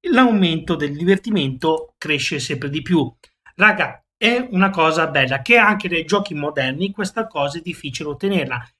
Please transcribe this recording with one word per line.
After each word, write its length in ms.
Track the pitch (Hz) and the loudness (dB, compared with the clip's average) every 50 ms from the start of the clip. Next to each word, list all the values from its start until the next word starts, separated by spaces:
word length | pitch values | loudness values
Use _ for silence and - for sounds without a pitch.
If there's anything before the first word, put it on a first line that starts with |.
| - 349 | 0 4
l'aumento 640 | 302 240 262 240 220 202 185 170 160 160 - - 170 | 4 6 6 6 6 4 4 2 2 -2 -2 -2 -2
del 240 | 147 147 143 143 | -2 -2 -4 -4
divertimento 960 | 147 170 180 196 190 - 240 208 185 143 135 127 123 - 160 160 156 160 _ _ _ | -2 2 2 2 2 2 -2 -2 0 0 -2 -4 -2 0 0 0 0 -4 _ _ _
cresce 400 | - 156 151 139 139 - 156 143 | -4 -2 -2 -2 -2 -4 -4 -6
sempre 320 | - - 147 123 143 143 | -6 -6 -6 -6 -6 -6
di 100 | 143 156 | -6 -8
più. 320 | 139 - 180 160 135 120 _ _ _ _ _ _ _ - _ | -2 2 2 2 2 0 _ _ _ _ _ _ _ -20 _
Raga, 500 | - 196 214 214 202 156 - - - _ _ _ | 2 2 4 4 2 -2 -4 -6 -14 _ _ _
è 300 | _ - 226 240 247 254 - | _ 0 0 0 0 -2 -2
una 220 | 196 180 190 190 | 0 2 2 2
cosa 340 | 190 170 160 160 160 170 160 | 2 2 2 2 2 2 -2
bella, 380 | 156 139 139 135 127 135 135 - | 0 0 0 0 0 -2 -4 2
che 140 | - 233 | 4 4
anche 300 | 233 214 208 208 202 - | 6 6 4 2 0 -2
nei 160 | 175 170 165 160 | -4 -4 -4 -2
giochi 300 | 147 202 202 202 - 160 | 0 0 0 0 -2 -6
moderni 560 | 147 143 151 151 143 131 131 135 151 185 196 | -6 -6 -4 -2 -2 -2 -2 -2 -4 -6 -6
questa 380 | 196 - 202 196 - 226 220 | -4 -6 -8 -6 -4 -6 -6
cosa 320 | 226 - 147 143 143 147 170 | -6 -4 -4 -4 -4 -4 -8
è 20 | |
difficile 480 | 160 185 160 - - 143 131 - 160 151 | -10 -10 -12 -10 -10 -10 -10 -8 -8 -8
ottenerla. 580 | 143 143 - 196 202 180 139 123 127 123 - _ _ | -6 -4 -2 0 0 0 -2 -2 -6 -8 -10 _ _